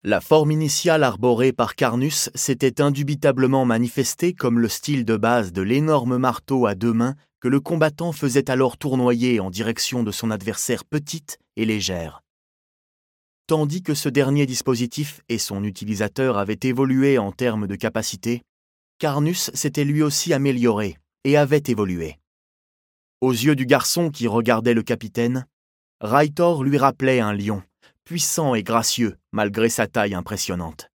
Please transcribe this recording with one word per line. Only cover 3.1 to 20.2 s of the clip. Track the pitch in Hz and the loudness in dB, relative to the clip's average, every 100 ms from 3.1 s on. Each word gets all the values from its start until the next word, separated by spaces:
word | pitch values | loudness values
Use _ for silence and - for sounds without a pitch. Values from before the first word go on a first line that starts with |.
| 143 147 131 127 135 | 0 2 2 2 4
manifestée | 127 113 120 143 127 - 175 | 2 2 0 -2 -4 0 -2
comme | 180 127 117 | 0 0 2
le | 113 | 0
style | - - 139 113 | -2 -2 -2 0
de | 110 | 2
base | 113 120 95 | 2 2 0
de | 90 | -4
l'énorme | 95 135 156 147 123 123 | 0 0 2 2 2 0
marteau | 127 117 - 135 113 | 0 -2 -4 0 2
à | |
deux | 98 117 | 2 0
mains | 113 123 139 _ _ | 2 0 -4 _ _
que | 123 | 0
le | 139 | 0
combattant | - 170 156 151 170 | 0 0 0 0 -6
faisait | 151 143 127 135 | -2 0 0 2
alors | 127 131 - | 2 0 0
tournoyer | 147 127 123 120 127 113 | -2 2 2 2 2 0
en | 95 | -2
direction | 92 110 117 - 123 | -4 -4 -4 -4 -2
de | 110 | -4
son | - 113 | -4 -4
adversaire | 107 98 98 - 110 | -4 -6 -6 -4 -6
petite | - 151 147 160 - - _ - | -4 -6 -6 -12 -12 -20 _ -4
et | |
légère. | 110 107 92 90 80 - _ _ _ _ _ _ _ _ _ _ _ _ - | -2 0 -2 -6 -8 -14 _ _ _ _ _ _ _ _ _ _ _ _ -2
Tandis | 156 151 175 | 0 0 -2
que | 180 | -4
ce | 147 147 | -2 0
dernier | 131 135 147 | 2 2 2
dispositif | 139 123 - 120 120 - 147 - - | 0 -2 -2 -2 -2 -4 -10 -10 -8
et | 113 | -6
son | - 98 | -4 -4
utilisateur | 104 95 104 101 104 - 131 104 | -6 -6 -6 -4 -4 -2 0 0
avaient | 101 101 | -2 -2
évolué | 127 127 135 131 139 131 | -2 0 0 2 4 2
en | 101 | 0
termes | - 123 110 101 | -2 -2 -2 -4
de | 98 | -4
capacité, | 113 113 110 98 117 120 _ _ _ _ _ _ | -4 -4 -6 -6 -6 -6 _ _ _ _ _ _
Carnus | 156 139 151 180 - | -2 0 0 0 -4
s'était | - 147 147 | -4 -4 -2
lui | 143 151 | 0 2
aussi | 151 143 | 0 0